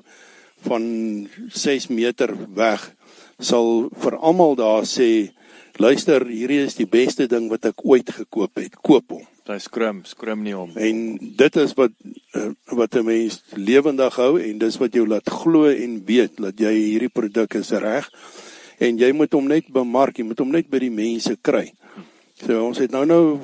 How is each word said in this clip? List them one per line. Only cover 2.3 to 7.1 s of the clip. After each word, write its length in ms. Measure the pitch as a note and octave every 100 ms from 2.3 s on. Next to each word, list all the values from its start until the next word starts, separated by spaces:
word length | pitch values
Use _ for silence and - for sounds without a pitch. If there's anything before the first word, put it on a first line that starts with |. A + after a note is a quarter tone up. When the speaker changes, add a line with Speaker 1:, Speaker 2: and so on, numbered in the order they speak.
| G2+ G#2+
Speaker 1:
weg 380 | G2 A2+ G#2 - _ _ - - -
sal 480 | - A#2+ A#2 A#2 B2+ -
vir 200 | C3 -
almal 360 | D#3+ F3+ E3 B2+
daar 260 | A2 A2
sê, 480 | G2+ - A#2+ A2+ G2 - _ - - -
"Luister, 460 | A#2 C#3 - C3+ A#2+
hierdie 320 | A2+ B2+ C#3+ C3+
is 80 | -
die 100 | G#2+
beste 400 | A#2 B2+